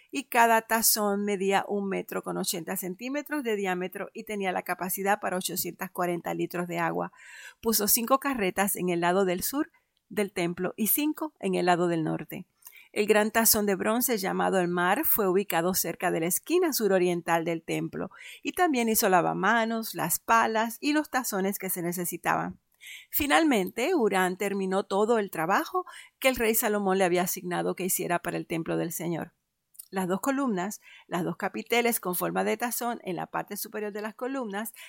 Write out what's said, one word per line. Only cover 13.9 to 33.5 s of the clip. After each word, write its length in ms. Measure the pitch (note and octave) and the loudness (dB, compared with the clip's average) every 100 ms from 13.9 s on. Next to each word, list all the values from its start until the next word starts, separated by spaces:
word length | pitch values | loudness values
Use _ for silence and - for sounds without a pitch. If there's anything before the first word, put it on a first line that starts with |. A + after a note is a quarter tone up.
| A#3 A#3+ A3+ | 0 0 0
llamado 420 | F#3 F3+ F3+ F#3 | 0 0 2 2
el 80 | F3 | 2
Mar 380 | F3 F3+ G#3+ D#4+ | 2 2 2 2
fue 240 | - F#3+ | 2 4
ubicado 460 | F#3 G3+ E3 F3 F#3 | 2 2 0 2 0
cerca 360 | E3+ E3+ F3+ | -2 -2 0
de 80 | E3+ | 0
la 60 | E3 | 0
esquina 480 | - - E4+ F4 | -2 0 2 2
suroriental 720 | B3 G#3 F#3+ F3+ F3 E3+ E3+ E3 | 2 2 4 4 0 0 0 0
del 180 | E3 | -4
templo, 480 | - D#3+ D#3+ D#3 E3+ - - - | -4 -4 -4 -6 -8 -10 -20 -12
y 80 | - | -6
también 380 | - F4+ B3+ A#3 | 0 2 2 2
hizo 180 | A3 G#3 | 2 4
lavamanos, 880 | F#3 D#3+ E3 F#3 A#3 A3+ A3+ A3 E3+ | 4 4 2 2 2 0 -2 -6 -4
las 240 | D#3 - | -4 -2
palas 580 | - A3+ A3+ A3 A#3 - | 2 4 4 0 -2 -2
y 100 | D4 | 0
los 180 | D4+ D4 | 0 0
tazones 480 | B3+ B3 G3 F#3+ G3+ | -2 -2 0 0 -2
que 120 | F#3 | -4
se 120 | F#3 | -4
necesitaban. 800 | E3+ F3+ F3 E3+ E3 E3 F3 F#3 _ _ - - - | -4 -4 -4 -4 0 0 -2 -10 _ _ -18 -18 -8
Finalmente, 840 | - C#4+ D4+ E4 A3+ F#3 - C4+ F#4 | -2 2 4 6 4 2 -2 0 2
Hurán 420 | G#3+ G3 F#3 F#3 | 2 2 2 0
terminó 480 | G3+ G3+ F#3+ F#3+ - | -2 -2 0 0 0
todo 340 | G3 G#3+ A#3 | 2 4 2
el 100 | G3+ | 0
trabajo 560 | D#3+ D#3+ G#3+ D#4+ F#4 F#4 - - - | -2 0 2 0 -4 -4 -10 -20 -2
que 100 | C4 | 0
el 80 | B3 | 2
rey 180 | A3 A3 | 2 2
Salomón 420 | A#3 G#3 G3 F#3+ | 2 0 2 2
le 60 | |
había 200 | F#3 F3+ | 4 2
asignado 520 | F3+ G3 F3 E3+ F3 F#3 | 0 -4 -4 -2 -2 -2
que 80 | |
hiciera 360 | F#3+ - E3 F3 | -2 -2 -2 -2
para 180 | - E3 | -2 -6
el 100 | E3 | -4
templo 300 | E3 E3 E3 | -4 -2 -2
del 160 | E3 | -2
Señor. 400 | - E3+ D#3+ F3 _ _ _ _ - - | -4 -4 -4 -6 _ _ _ _ -20 -10
Las 200 | F#3+ F#3 | -4 -2
dos 100 | F#3+ | -2
columnas, 640 | - C4+ C4 F#3 F#3+ - - - - | -2 0 0 -2 -4 -8 -14 -20 -6
las 160 | - | -4
dos 140 | E3 E3+ | -4 -4
capiteles 640 | F#3+ G#3+ A3 A#3 A#3+ A3+ | -6 -6 -2 0 2 0
con 120 | - | -2
forma 300 | F3+ E3+ F3+ | -2 -2 0
de 140 | G3 A3 | 0 -2
tazón 420 | A#3+ - A#3+ A3+ - | -2 -4 -4 -6 -6
en 100 | D#3+ | -6
la 120 | E3 | -6
parte 280 | E3 E3 | -6 -6